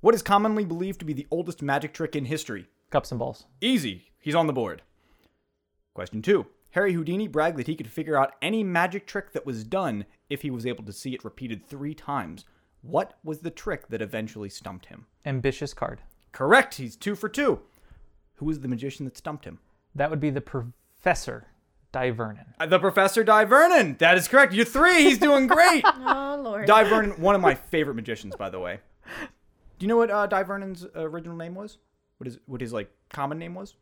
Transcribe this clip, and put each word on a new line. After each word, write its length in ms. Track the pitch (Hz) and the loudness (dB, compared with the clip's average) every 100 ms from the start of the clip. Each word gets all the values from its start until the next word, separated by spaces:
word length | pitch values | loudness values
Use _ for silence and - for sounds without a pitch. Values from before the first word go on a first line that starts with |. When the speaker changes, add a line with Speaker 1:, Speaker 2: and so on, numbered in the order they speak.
Speaker 1:
What 140 | 202 | 4
is 80 | 233 | 4
commonly 420 | - 202 214 214 | 2 2 2 -2
believed 360 | 196 165 190 190 | -4 -6 -8 -8
to 40 | |
be 80 | 160 | -8
the 140 | 135 - | -8 -6
oldest 320 | 165 175 170 | -6 -6 -8
magic 300 | 143 139 147 | -2 -2 -4
trick 240 | - 156 151 | -8 -6 -6
in 80 | |
history? 440 | 127 151 - 104 87 _ _ | -6 -6 -8 -12 -14 _ _
Speaker 2:
Cups 200 | 143 - | -4 -4
and 60 | 120 | -8
balls. 280 | 127 - _ _ | -8 -10 _ _
Speaker 1:
Easy. 500 | 226 254 131 90 _ _ | 0 0 -2 -10 _ _
He's 160 | 151 | -2
on 120 | 160 156 | 0 0
the 60 | |
board. 300 | 131 107 85 _ _ _ _ _ _ _ _ _ _ _ | -2 -6 -8 _ _ _ _ _ _ _ _ _ _ _
Question 280 | - 90 110 | -14 -10 -6
two. 240 | 113 196 - _ _ | 2 2 0 _ _
Harry 220 | - 202 | -2 0
Houdini 340 | 170 160 185 214 | 0 -2 -4 -2
bragged 300 | 147 156 156 | 0 -2 -2
that 80 | 123 | -8
he 80 | |
could 160 | 151 117 | -8 -8
figure 260 | - 156 143 | -10 -2 0
out 180 | 135 - | 0 -2
any 220 | 170 220 | -4 -2
magic 440 | 196 175 175 196 - | 0 0 0 -2 -8
trick 260 | 202 - | -10 -8
that 120 | - 139 | -10 -8
was 180 | 117 | -10
done 400 | 110 185 175 107 101 _ _ | -6 -4 -2 -6 -10 _ _
if 140 | 139 | -8
he 80 | 147 | -8
was 140 | 123 120 | -6 -6
able 180 | 123 | -8
to 80 | 107 | -10
see 220 | 98 135 | -12 -12
it 100 | 127 | -10
repeated 420 | 110 - 127 107 _ | -14 -14 -12 -12 _
three 280 | 139 143 | -12 -12
times. 500 | 151 - 147 87 80 - _ _ _ | -12 -8 -8 -8 -14 -20 _ _ _
What 320 | 131 160 190 _ | -4 -4 -4 _
was 160 | 156 156 | -12 -10
the 100 | 165 | -10
trick 380 | - - 156 - | -10 -8 -8 -8
that 120 | 110 | -8
eventually 480 | 104 110 110 110 101 | -6 -6 -8 -10 -14
stumped 380 | - 92 92 - | -14 -14 -16 -18
him? 200 | - - _ 147 | -20 -20 _ -8
Speaker 2:
Ambitious 480 | 131 131 127 143 | -2 -2 -2 -10
card. 260 | - - - - _ _ | -8 -10 -10 -18 _ _
Speaker 1:
Correct. 440 | - 135 247 - - | -4 4 4 4 -4
He's 200 | 123 - | -12 -8
two 200 | - 202 | -8 -6
for 120 | 214 | -6
two. 320 | 269 285 143 - _ _ - - _ _ _ | -2 0 0 -6 _ _ -20 -20 _ _ _
Who 100 | 147 | -6
was 140 | 156 | -6
the 80 | 131 | -6
magician 360 | 123 135 - | -6 -8 -10
that 120 | 135 - | -12 -12
stumped 280 | - 151 | -14 -14
him? 140 | - 82 _ _ _ | -16 -20 _ _ _
Speaker 2:
That 160 | 143 143 | -4 -2
would 100 | 156 | -2
be 100 | 147 | -2
the 100 | 139 | -4
Professor 1080 | - 135 120 - _ _ 180 - - 117 - _ _ _ _ | -6 -10 -10 -16 _ _ -2 -2 -4 -12 -16 _ _ _ _
Di 200 | 135 127 | -4 -4
Vernon. 420 | 117 113 107 - _ | -4 -8 -10 -20 _
Speaker 1:
Uh, 60 | 160 | 0
the 120 | 180 | 2
Professor 460 | 190 180 190 226 | 2 2 2 2
Di 200 | 220 214 | 4 6
Vernon. 520 | 202 262 339 349 185 127 | 8 6 8 6 4 4
That 180 | 165 185 | 4 4
is 120 | 175 | 6
correct. 260 | 262 277 | 6 6
You're 100 | 190 | 4
three. 380 | 226 269 339 349 | 2 4 6 8
He's 160 | 285 247 | 6 6
doing 280 | 302 285 262 | 6 6 6
great. 360 | 330 359 320 403 | 6 6 6 4
<laughs> 40 | - 262 269 277 | 2 -2 -2 -2
Speaker 3:
Oh, 80 | 285 | -6
Lord. 240 | 254 208 202 | -6 -2 6
Speaker 1:
Di 180 | 214 | 8
Vernon, 360 | 214 220 208 170 | 8 4 2 0
one 140 | 175 | 2
of 60 | 202 | 4
my 140 | 170 | 4
favorite 400 | 135 - 165 143 | 2 -2 -2 -2
magicians, 400 | 117 113 110 101 92 | -4 -6 -8 -8 -10
by 120 | 98 | -8
the 120 | 92 | -6
way. 200 | 90 101 _ _ - - 302 _ _ _ - _ | -8 -10 _ _ -18 -14 -14 _ _ _ -20 _
Do 60 | |
you 40 | 190 | 0
know 80 | 233 | 2
what, 140 | 233 | 2
uh, 160 | 208 202 | 2 0
Di 160 | 196 | 0
Vernon's 420 | 190 196 196 180 175 | -2 -6 -8 -12 -14
original 420 | 170 160 165 165 170 | -8 -8 -8 -12 -12
name 180 | 165 | -12
was? 240 | 185 208 - _ _ _ _ | -12 -16 -18 _ _ _ _
What 80 | 131 | -14
his, 120 | 120 - | -14 -14
what 140 | 127 | -10
his, 120 | 123 | -8
like, 180 | 113 104 _ _ | -8 -10 _ _
common 280 | - 139 156 | -8 -6 -6
name 160 | 170 | -12
was? 200 | 175 196 _ | -14 -16 _